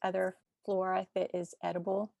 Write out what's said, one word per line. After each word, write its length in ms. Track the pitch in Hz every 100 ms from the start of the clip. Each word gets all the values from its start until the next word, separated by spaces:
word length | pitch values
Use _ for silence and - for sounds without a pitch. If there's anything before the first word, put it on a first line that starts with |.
other 320 | 190 185 185 - _ _
flora 420 | - 190 185 185 190
that 180 | 190 -
is 200 | 180 170 -
edible. 500 | 175 175 185 190 214